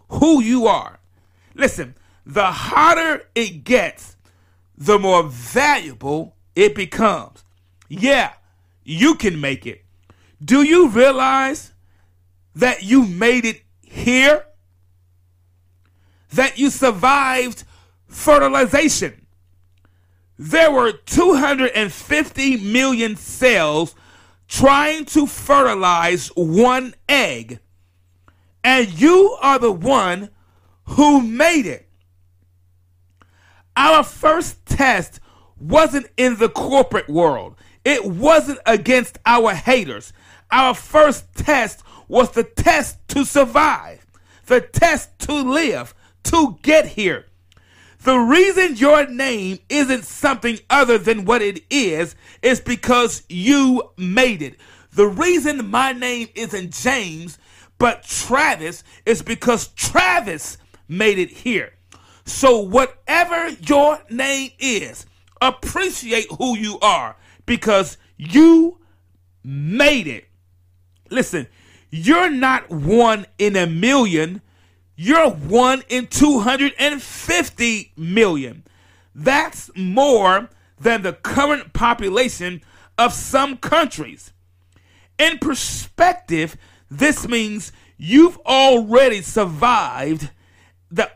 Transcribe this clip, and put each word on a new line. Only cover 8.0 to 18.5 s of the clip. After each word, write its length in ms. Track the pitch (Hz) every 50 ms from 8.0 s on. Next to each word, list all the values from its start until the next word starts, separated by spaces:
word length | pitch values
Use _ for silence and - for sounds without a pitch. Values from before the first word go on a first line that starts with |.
| 202 269 277 254 202 127 - _ _ _ _ _ _ _ _ _ _
you 300 | - 156 165 233 320 320
can 260 | - - 202 170 151
make 240 | 143 139 135 - -
it. 180 | 120 98 - _ _ _ _ _ _ _ _ _ _ _ _
Do 220 | 147 139 240 285 294
you 240 | 302 330 359 359 262
realize 880 | 196 226 254 269 269 262 262 262 269 269 269 269 294 - - - _ _ _ _ _ _ _ _ _ _ _ _ _ _ _ _ _
that 280 | - 240 254 233 202 196
you 220 | 190 240 269 247
made 380 | 196 175 175 220 240 247 247 226
it 200 | 226 214 - _ _ _ _
here? 640 | _ _ - - - 240 247 254 269 285 302 311 - - _ _ _ _ _ _ _ _ _ _ _ _ _ _ _ _ _ _ _ _ _ _ _ _ _ _ _ _ _ _ _ _ _ _ _ _
That 260 | - 240 262 269 - 220
you 120 | 277 277
survived 960 | - - 269 247 214 180 214 262 277 285 277 262 254 254 247 247 220 - - - - _ _ _ _ _ _ _
fertilization? 1160 | - - - 302 294 285 277 269